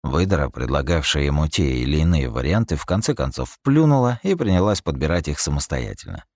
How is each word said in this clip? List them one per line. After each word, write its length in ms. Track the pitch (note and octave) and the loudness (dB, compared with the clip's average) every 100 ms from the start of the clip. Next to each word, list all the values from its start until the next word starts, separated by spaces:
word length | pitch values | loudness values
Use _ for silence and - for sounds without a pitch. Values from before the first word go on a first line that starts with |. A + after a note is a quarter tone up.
Выдра, 460 | C2+ C#2+ F#2+ F2+ C2+ | -2 0 2 0 -2
предлагавшая 720 | B1 A#1+ C#2 C#2 E2+ - D2+ | -4 -2 -2 0 0 0 0
ему 240 | C#2+ D2 D#2 | 0 2 0
те 300 | - D2+ B1+ | 0 0 0
или 220 | B1+ D2+ | 0 2
иные 300 | D#2+ E2 B1+ | 4 2 0
варианты, 460 | A#1 B1+ G2 A#2 | -2 0 0 0
в 100 | D2+ | -4
конце 300 | - F#2 A2 | -2 -2 0
концов 420 | C#3+ C2 - C2 - | -2 -2 -4 -8 -6
плюнула 560 | - C#3+ D#3 C#3 B2 B2 | 2 4 4 4 2 0
и 100 | F#3+ | -2
принялась 480 | F#3 A#2+ F#2 G2 G2 | 0 2 2 2 0
подбирать 460 | - C#2 D2+ F2 D2 | -2 -4 0 0 -2
их 100 | C#2+ | -4
самостоятельно. 880 | - D2 - C2+ A1 G1+ - G1+ - | -2 -2 -2 -4 -6 -10 -14 -14 -16